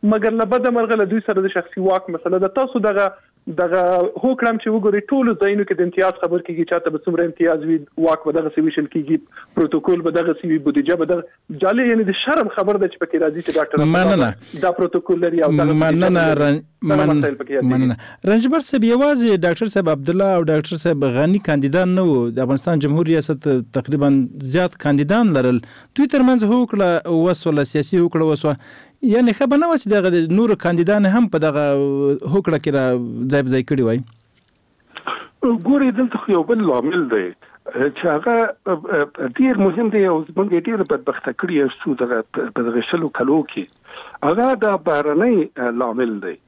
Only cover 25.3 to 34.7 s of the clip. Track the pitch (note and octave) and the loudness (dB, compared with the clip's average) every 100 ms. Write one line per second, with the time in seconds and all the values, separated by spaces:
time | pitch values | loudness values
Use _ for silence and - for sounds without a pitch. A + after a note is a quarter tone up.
25.3 | D3 B2+ B2 - - - - C#4 C#4+ B3+ | 2 2 0 -4 -20 -12 -2 0 4 4
26.3 | B3+ G#3 B3 A#3+ G#3 F#3 E3+ E3 E3 E3+ | 4 2 2 0 0 2 0 0 0 2
27.3 | E3+ E3+ D3+ C#3 D3+ C#3+ F#3 E3+ E3 D#3+ | 0 0 0 0 -2 0 2 2 2 0
28.3 | D3 D#3 C#3 - - - _ B3+ A3 B3 | 0 -2 -4 -8 -20 -20 _ 0 4 2
29.3 | G#3+ C#4 C#4+ E4+ D#4+ G3+ G#3 F#3 F3 D#3+ | 2 2 2 2 0 0 2 2 2 2
30.3 | F#3 A#3 G3+ - F3 E3+ G#3 G3+ G#3+ A#3 | 2 2 2 0 0 2 2 4 4 2
31.3 | D#3+ D#3 D3 D3 C#3 C#3 C#3 C#3+ C#3+ - | 2 0 0 0 0 0 0 0 0 0
32.3 | F#3 F#3 D#3 D3+ C#3 C3 B2+ A#2+ A#2 B2+ | 0 0 -2 0 0 0 0 -4 -6 -2
33.3 | C#3+ C3 C3 B2+ C#3+ A#2 A#2+ B2+ _ _ | 0 2 -2 0 0 0 0 -4 _ _
34.3 | _ _ _ _ | _ _ _ _